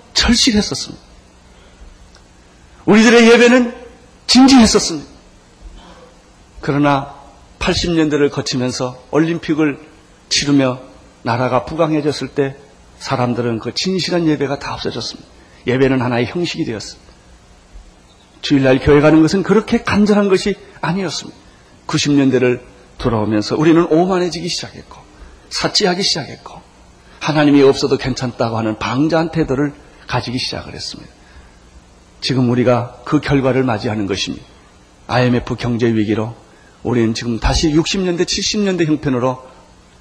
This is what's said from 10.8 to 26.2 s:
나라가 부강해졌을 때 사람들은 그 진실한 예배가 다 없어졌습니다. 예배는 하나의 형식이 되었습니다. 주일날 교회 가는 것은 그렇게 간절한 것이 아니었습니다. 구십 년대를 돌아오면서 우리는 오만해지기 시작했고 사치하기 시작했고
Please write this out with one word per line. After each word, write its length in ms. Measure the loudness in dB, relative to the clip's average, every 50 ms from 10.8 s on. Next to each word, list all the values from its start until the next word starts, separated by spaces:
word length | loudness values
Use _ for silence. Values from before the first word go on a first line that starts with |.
| -12 -20 -20 -20 -20 -20 -20 _
나라가 440 | _ -4 -2 -2 -2 0 0 -2 -2
부강해졌을 640 | -4 -2 -2 0 0 0 0 0 -2 -4 -4 -8 -8
때 260 | -4 -2 -2 -2 -4 -10 -20 -20 -20 -20 -20 -20 -20 -18
사람들은 600 | -8 -6 -2 -2 0 -2 -2 -2 -2 -4 -4 -4
그 140 | -6 -8 -6
진실한 520 | -4 -4 -2 -2 -4 -4 -2 -2 0 0 0
예배가 320 | 0 0 -2 -4 -4 -8
다 140 | -8 -10 -10
없어졌습니다. 560 | -8 -8 -8 -8 -8 -10 -10 -12 -16 -20 -20 -20 -20 -20 -20 -20 -10 -4 -2
예배는 340 | 0 2 2 2 2 0
하나의 260 | -2 -2 -2 -2 -2 -4
형식이 380 | -4 -6 -6 -6 -6 -6 -6
되었습니다. 460 | -6 -6 -10 -10 -14 -18 -20 -20 -20 -20 _ _ -20 -20 -20 _ _ -20 _ _ _ -20 -20 -20 -20 _ _ _ _ -20 _ _ _ _ -14
주일날 380 | -4 0 0 2 4 4 2 2
교회 220 | 4 4 4 6
가는 200 | 6 6 6 6
것은 220 | 6 4 2 0 0
그렇게 400 | 2 2 2 2 2 -2 -2 -2
간절한 460 | 0 2 2 4 4 4 2 2 2
것이 260 | 2 0 0 -2 -6 -6 -10 -20 -16 -10
아니었습니다. 560 | -6 -4 -4 -4 -4 -6 -6 -8 -12 -14 -20 -20 -20 -20 -20 _ _ _ -20 -20 _ -4
구십 260 | -4 -2 0 2 2
년대를 520 | 4 4 4 2 2 2 2 0 -2 -6 -16 -20 -20 -20 -20 -16 -6
돌아오면서 580 | -4 -2 -2 0 -2 0 0 -2 -2 -2 -2 0
우리는 280 | 4 4 4 4 4 4
오만해지기 580 | 2 2 2 2 0 -2 -2 -2 -4 -6 -8 -8
시작했고 540 | -8 -8 -10 -12 -16 -18 -20 -20 -20 -20 -20 -20 -20 -20 -20 -20 -20 -20 -20 -12
사치하기 540 | -10 -6 -6 -2 -2 0 0 0 0 0 -2
시작했고 580 | -4 -4 -4